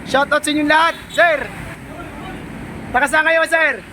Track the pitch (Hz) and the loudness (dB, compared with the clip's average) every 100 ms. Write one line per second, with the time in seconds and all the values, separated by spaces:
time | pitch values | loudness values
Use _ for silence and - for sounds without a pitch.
0 | - 262 277 294 294 302 294 311 330 320 | 0 0 2 0 0 0 4 4 4 0
1 | - - 339 294 226 - - - - - | -6 2 4 4 -4 -8 -12 -12 -14 -12
2 | - - - - - - - - - 247 | -12 -12 -12 -12 -12 -12 -12 -12 -2 0
3 | 269 311 311 330 320 330 311 226 - | 4 4 4 2 2 2 2 0 -8